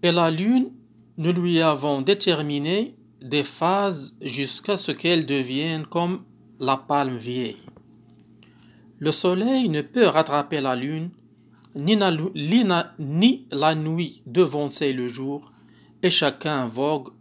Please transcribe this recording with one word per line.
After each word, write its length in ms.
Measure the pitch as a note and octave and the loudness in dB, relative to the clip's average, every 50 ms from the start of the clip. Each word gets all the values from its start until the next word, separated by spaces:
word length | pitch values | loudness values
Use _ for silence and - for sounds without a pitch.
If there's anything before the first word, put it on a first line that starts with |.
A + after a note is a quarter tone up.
| - | 2
Et 100 | F3 E3+ | 2 2
la 180 | F3 E3+ E3 | 4 2 2
lune, 400 | D#3+ D#3 F#3 G#3+ B3 B3+ B3+ G4 - - - _ - - - _ _ | 0 0 0 2 2 2 2 0 -6 -18 -20 _ -20 -20 -20 _ _
nous 160 | - D#3 E3 F3+ | -4 -2 0 0
lui 280 | F3 F3 F3 F3 E3 | 0 0 2 2 4
avons 420 | E3 D#3+ D3+ C#3 C3+ D3+ C#3+ C#3 C3+ | 4 4 2 2 0 -2 -2 0 2
déterminé 920 | D#3 G3+ G3+ - F#3+ E3+ D3+ D3+ D3 D3 C#3+ C#3+ D#3 F3+ G3+ A3+ D4 - _ - - _ _ C#3 | 0 0 0 2 0 0 0 0 -4 -4 -4 -2 -2 -2 -2 -2 -4 -8 _ -20 -20 _ _ -10
des 200 | B2+ C3 D3 C#3 | -4 -2 -2 -2
phases 760 | C#3+ - - E3 E3+ F#3 G3 G3+ G3+ F#3 D3 C3+ A#2 - - | -2 -4 -2 0 0 2 2 0 -2 -2 -4 -8 -12 -14 -12
jusqu'à 560 | - C3+ - C3+ C#3+ - - - - - G#3 | -12 -10 -6 -6 -6 -6 -6 -8 -4 -4 -4
ce 160 | F#3 - - D3 | -4 -2 -6 -6
qu'elle 340 | - - E3+ F3 E3 D#3 | -4 0 0 2 2 0
devienne 600 | C3 C#3 C#3 C3 B2 C3 C3+ D3+ E3 D#3+ D#3 D3+ | 0 -2 -2 -2 -2 -4 -4 -4 -2 -4 -6 -6
comme 380 | - - E3+ F3 F3 F#3 - - - - - - - - - | -4 -2 -2 -2 -2 -4 -6 -8 -16 -20 -20 -20 -20 -12 -6
la 160 | C3+ C3 C#3 | -2 -2 -2
palme 400 | C3+ - - D3 C#3+ C#3 C3 B2+ | -2 -2 -2 0 0 0 0 -4
vieille. 400 | A#2 A2+ A#2+ B2 B2+ B2 A2 G#2 - - - - - - - - - - - - - - - - - - - _ - - - - - - - - - | -6 -8 -6 -6 -4 -6 -6 -8 -12 -18 -20 -20 -20 -20 -20 -20 -20 -20 -20 -20 -20 -20 -20 -20 -20 -20 -20 _ -20 -20 -20 -20 -20 -20 -20 -16 -4
Le 120 | C#3+ D3+ D#3 | -2 -2 -2
soleil 560 | - - F#3 F3+ F#3 G#3 A#3+ C4+ C4 B3+ G3+ | 2 2 0 2 2 2 2 2 2 2 2
ne 140 | D#3 D3+ D3 | 0 -2 -4
peut 240 | - - B3 A#3 | -4 2 4 4
rattraper 540 | F3+ C#3+ D#3 D#3+ C3 C#3+ D3 C#3+ - E3 D3+ | 6 6 4 2 4 2 0 0 0 -2 -2
la 160 | C3+ C3+ B2+ | -2 -2 -2
lune, 340 | B2 B2+ C#3+ D#3 D#3+ D#3+ F3 - - - - - _ _ - - _ _ - - | -2 -2 -4 -4 -4 -6 -8 -10 -14 -20 -20 -20 _ _ -20 -20 _ _ -16 -12
ni 220 | C#3+ C#3 E3+ A3 | -6 0 2 2
la 140 | G#3+ G3+ F#3+ E3+ | 4 4 2 2
lu-, 180 | D#3 D#3 F#3+ - | 0 -2 -4 -4
li-, 300 | D3+ D3 D#3 F#3 B3 B3 | -6 -2 2 4 4 4
na-, 260 | G3 F3+ E3+ E3 - - - | 4 2 0 0 -4 -8 -10
ni 480 | D#3 C#3 D3 E3 G3 B3 C4 - - - | -8 -4 0 4 4 4 4 4 -4 -8
la 240 | - C#3 D3 D#3 D#3+ | -4 0 2 2 2
nuit 480 | D#3 D#3 D#3 D#3+ E3+ F3 C#3 - - - | 2 -2 -2 -2 -2 -4 -4 -8 -14 -18
devancer 680 | - A#2+ E3+ F3+ D3+ B2+ D3 D3 C#3 C#3+ - D#3 C#3 C3 | -4 2 2 2 4 2 -2 -4 -4 -4 -2 0 0 0
le 160 | B2+ B2 B2 | 0 -4 -6
jour, 440 | A#2+ C3+ C3+ C3+ C#3+ C#3+ - - - - - - - - - - - _ - | -6 -6 -6 -6 -6 -8 -10 -16 -20 -20 -20 -20 -20 -20 -20 -20 -14 _ 0
et 80 | F3+ | 2
chacun 580 | E3+ - D#3+ C#3+ C3+ - - D#3 D3+ C#3 B2+ A#2 | 2 4 2 2 0 -2 -6 -4 -2 -2 -4 -4
vogue 420 | A2+ A#2+ C3+ D3 D#3 D3 C3 - - - | -2 -2 0 0 0 -2 -4 -10 -20 -20